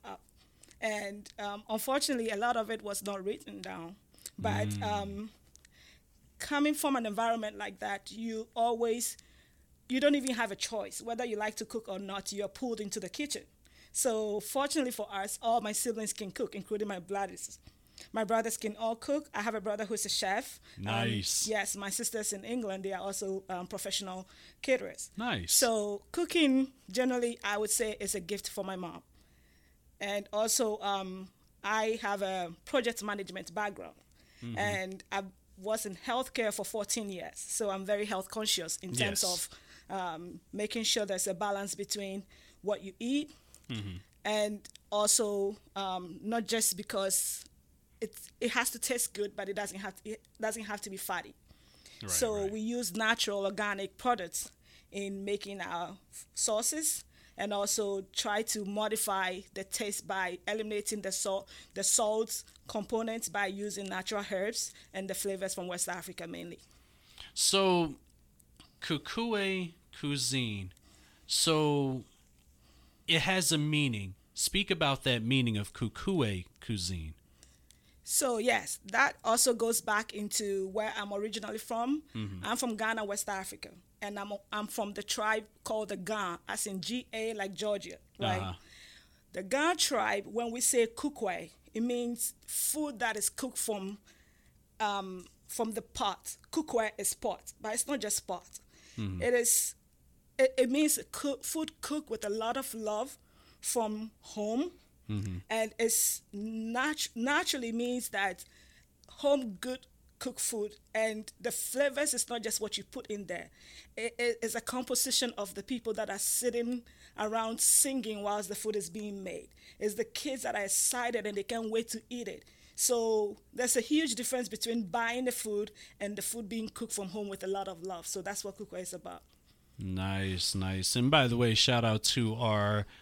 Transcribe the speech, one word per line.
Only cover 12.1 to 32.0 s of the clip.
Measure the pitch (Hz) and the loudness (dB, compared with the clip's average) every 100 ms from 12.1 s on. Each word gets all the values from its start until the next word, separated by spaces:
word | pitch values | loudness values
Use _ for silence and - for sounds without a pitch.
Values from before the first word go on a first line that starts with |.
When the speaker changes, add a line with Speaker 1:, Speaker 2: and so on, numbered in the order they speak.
| 196 196 | -6 -6
Speaker 1:
you're | 202 202 | -4 -6
pulled | - 254 220 | -4 -4 -4
into | 208 220 | -4 -6
the | 185 | -6
kitchen. | - 294 - - _ - - - | -6 -4 -6 -8 _ -20 -20 -8
So | - 262 220 214 208 | 0 2 2 0 -2
fortunately | 202 262 277 311 254 | -2 0 2 2 0
for | 226 208 | -2 -4
us, | 196 202 - | -4 -4 -2
all | 233 233 | 2 4
my | 208 | 2
siblings | 214 247 220 220 | 0 0 0 -4
can | - 196 | -4 -6
cook, | - 233 | -4 -4
including | 202 - 208 208 | -4 -4 -2 -2
my | 190 | -4
brothers. | 175 196 196 180 - - - - _ - - | -4 -2 -2 -4 -12 -12 -20 -20 _ -20 -6
My | 220 | -2
brothers | 214 226 226 220 | 2 2 2 -2
can | 220 214 | -4 -2
all | 226 233 | -2 -2
cook. | - 285 302 | 0 0 0
I | - | -2
have | 214 220 | -2 -2
a | |
brother | 202 208 208 | -2 -2 -2
who's | 214 202 | -2 -2
a | |
chef. | - 190 202 - - - - | 0 0 0 -2 -10 -18 -8
Um, | |
Speaker 2:
Nice. | 98 113 117 110 92 - 214 | -2 0 2 0 0 0 2
Speaker 1:
yes, | 214 196 196 | 0 0 -4
my | 196 | -4
sisters | 190 233 220 208 | -2 -2 -2 -2
in | 202 196 | -4 -4
England, | 247 214 190 | -2 -2 -4
they | 196 | -4
are | 190 | -4
also, | 190 190 196 190 - | -4 -4 -2 -4 -4
um, | 180 180 | -6 -6
professional | 196 - 190 190 185 185 - - - | -6 -2 -2 -2 -8 -10 -18 -20 -8
caterers. | - 254 - - - - | 2 2 2 -8 -10 -4
Speaker 2:
Nice. | 240 151 85 | -2 0 4
Speaker 1:
So | - 247 220 208 202 - | 6 6 4 2 -2 -4
cooking, | - 349 349 294 262 269 - - | -2 2 6 6 6 4 -2 -4
generally, | 185 254 247 240 233 | 0 2 2 0 0
I | 202 208 | -2 0
would | 214 | 2
say, | - 220 208 | 2 0 -2
is | 196 | -4
a | 202 | -4
gift | 175 202 - | -4 -6 -4
for | - | -6
my | 190 190 | -4 -4
mom. | 175 170 - - - _ _ _ _ _ _ _ | -6 -10 -16 -20 -20 _ _ _ _ _ _ _
And | 202 202 202 | -2 -2 0
also, | 208 220 214 226 208 | 0 4 4 4 2
um, | 202 196 190 185 190 - _ _ | 0 -2 -2 -8 -12 -16 _ _
I | 202 220 220 226 | 0 2 2 0